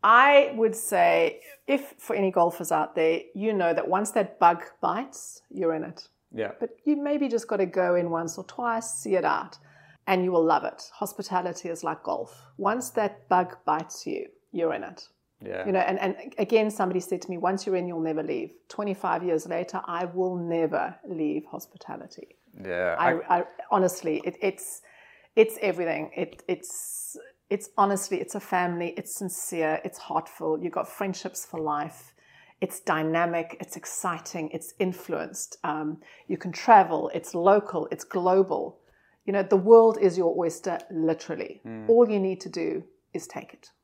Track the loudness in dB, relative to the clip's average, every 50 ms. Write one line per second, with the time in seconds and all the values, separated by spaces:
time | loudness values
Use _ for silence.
0 | 6 8 8 10 10 10 10 8 8 6 2 2 2 2 2 -2 -6 0 4 4
1 | 6 6 6 4 2 2 0 -6 -20 -20 -20 _ _ 0 0 0 0 -8 -18 -18
2 | -8 -6 -2 0 0 2 4 4 2 2 2 -4 -4 -2 0 0 0 -2 0 2
3 | 2 2 2 0 -4 -10 -8 -4 -2 0 0 2 2 2 2 0 0 0 0 0
4 | 0 0 0 -2 -2 -2 0 4 6 6 6 4 -6 -16 -10 _ -2 -2 -2 -2
5 | -6 -8 -12 -16 -16 -16 -18 -20 _ _ -8 -2 -2 -2 -2 -2 -6 -8 -12 -16
6 | -20 _ _ _ _ _ -8 -6 -6 -6 -6 -8 -10 -10 -10 _ _ 0 0 0
7 | 0 -2 -2 0 0 -2 -2 -4 -2 -2 -2 -2 -2 0 0 0 2 2 2 2
8 | 0 0 -2 -4 -4 -6 -8 -10 -14 -12 -10 -6 -4 -2 -2 -2 -4 -6 -10 -8
9 | -2 0 0 2 2 2 0 0 -4 -8 -16 -20 _ _ _ _ _ _ _ _
10 | _ 0 0 2 2 2 4 4 4 4 4 2 0 -4 -8 -8 -20 -20 -10 -8
11 | -8 -8 -8 -12 -8 -4 -4 -2 -2 -4 -8 -8 -8 -10 -8 -6 -4 -6 -6 -4
12 | -4 -6 -4 -4 -6 -10 -14 -20 -20 -20 _ -2 0 0 0 0 -4 -4 -2 -2
13 | -2 -2 -4 -8 _ _ 2 2 2 0 -6 -6 _ -2 -2 -2 -4 -10 -14 -12
14 | -8 -8 -6 -6 -8 -10 _ _ _ _ -4 -2 -2 -2 -2 -4 -8 -10 -14 -18
15 | -20 _ _ _ _ _ _ _ -12 -10 -8 -6 -4 -2 0 0 2 0 0 -2
16 | -2 -4 -4 -6 -12 -12 -4 -4 -2 2 2 2 2 2 -2 -2 -2 -2 -2 -4
17 | -4 -4 -6 -6 -6 -8 -8 -2 -2 -2 -2 -2 -2 -2 -2 -2 -2 -4 -6 -4
18 | -4 -2 -2 -4 -4 -4 -4 -6 -6 -8 -14 _ _ _ -8 -6 -4 -4 -4 -4
19 | -2 -2 -2 0 0 0 0 0 0 -2 -6 -6 -6 -6 -6 -8 -6 -6 -6 -6
20 | -6 -4 -2 -2 -2 0 -2 -4 -4 -2 0 0 0 0 0 -2 -4 -4 -8 -12
21 | -12 -10 -6 -4 -2 -2 -2 -4 -6 -8 -14 -14 -14 _ _ -20 -16 -14 -14 -14
22 | -14 -16 -18 -20 -20 _ _ _ _ _ _ -14 -8 -6 -2 0 0 0 2 2
23 | 2 2 2 0 0 0 0 0 0 -4 -10 -16 -4 0 2 4 4 2 0 -2
24 | -4 -4 -4 -2 -4 -6 -6 -2 -4 -4 -4 -4 -14 -16 -16 -16 _ _ _ -20
25 | -20 -20 -20 _ _ _ _ 4 4 4 4 -2 -2 -2 0 0 -2 -2 -2 -4
26 | -6 -8 -6 -6 -8 -8 -8 -14 -6 -6 -6 -6 -6 -14 -12 -12 -12 -12 -12 -12
27 | -12 -14 -14 -16 -18 -20 _ _ _ _ -6 -6 -6 -6 _ 2 2 2 2 -2
28 | -2 -4 -4 -4 -4 -6 -8 -10 -6 -2 0 0 2 0 -2 -4 -4 -6 -6 -8
29 | -10 -10 -10 -8 -8 -8 -8 -8 -10 -6 -2 -2 0 0 0 -2 -4 -8 -12 -12
30 | -12 -4 -4 -4 -4 -4 -14 -8 -4 -4 -2 -2 -4 -4 -4 -4 -6 -6 -6 -6
31 | -4 -4 -4 -6 -10 -12 -12 -12 -14 -10 -10 -6 -4 -4 -4 -4 -6 -8 -12 -18
32 | -20 -20 _ _ _ _ _ -20 _ _ _ _ -6 -6 -6 -6 _ 0 0 2
33 | 2 0 2 2 2 2 0 -4 -4 -6 -10 -14 -14 -14 -14 -14 -12 -10 -10 -6
34 | -4 -4 -6 -6 -10 -10 -8 -8 -8 -6 -8 -10 -12 -12 -4 _ -2 -2 -2 -6
35 | -8 -6 -6 -6 -6 -8 -8 -12 -12 -12 -12 _ -6 -4 -4 -2 -4 -6 -6 -8
36 | -14 -20 -20 -20 _ -8 -8 -6 -6 -10 -8 -4 6 8 10 10 10 6 0 -2
37 | -2 -4 -6 -6 -8 -6 -4 2 6 6 6 6 4 0 -4 -4 -4 -4 -8 -10
38 | -10 _ -6 -2 2 4 4 4 4 2 0 -4 -4 -6 -10 _ _ _ _ _
39 | _ _ _ _ _ -2 -2 -2 2 4 2 4 8 10 10 10 10 8 4 4
40 | 2 4 4 4 0 2 2 2 -2 -2 -2 -4 -6 -4 -4 -4 -6 -6 -4 0
41 | 2 0 0 0 -4 -8 -6 -6 -6 -8 -10 -16 _ -14 -14 -6 4 6 8 8
42 | 8 6 4 0 0 0 -4 -6 -8 -10 -6 -4 -4 -4 -4 -6 -8 -12 _ _
43 | _ _ -12 -12 -12 -10 -14 -14 -14 -16 -20 _ _ -20 _ _